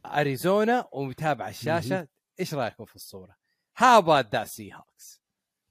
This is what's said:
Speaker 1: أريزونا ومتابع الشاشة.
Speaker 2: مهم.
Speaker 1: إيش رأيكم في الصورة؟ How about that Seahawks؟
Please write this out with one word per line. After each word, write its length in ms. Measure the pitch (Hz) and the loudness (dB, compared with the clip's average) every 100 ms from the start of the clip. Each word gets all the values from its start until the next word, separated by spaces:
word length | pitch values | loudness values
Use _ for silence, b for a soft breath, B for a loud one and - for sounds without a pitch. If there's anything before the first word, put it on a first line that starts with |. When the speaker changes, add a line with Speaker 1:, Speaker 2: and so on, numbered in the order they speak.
| - | -6
Speaker 1:
أريزونا 840 | 147 147 127 180 208 214 240 - | -2 -2 -2 0 2 2 0 -2
ومتابع 580 | 135 135 123 151 120 104 | -8 -8 -4 -4 -4 -6
الشاشة. 460 | 98 131 170 123 190 | -8 -4 -4 -2 -6
Speaker 2:
مهم. 120 | 156 _ _ - | -6 _ _ -10
Speaker 1:
إيش 140 | 180 | -8
رأيكم 320 | 147 110 - 107 | -4 -6 -8 -20
في 100 | 98 | -20
الصورة؟ 400 | - 98 92 _ _ _ _ - | -20 -20 -20 _ _ _ _ 2
How 240 | 254 226 | 6 6
about 220 | 165 147 113 117 | 6 2 2 -4
that 120 | 101 | -6
Seahawks؟ 720 | - 95 - - _ - - _ _ _ _ _ | -12 -16 -18 -20 _ -20 -20 _ _ _ _ _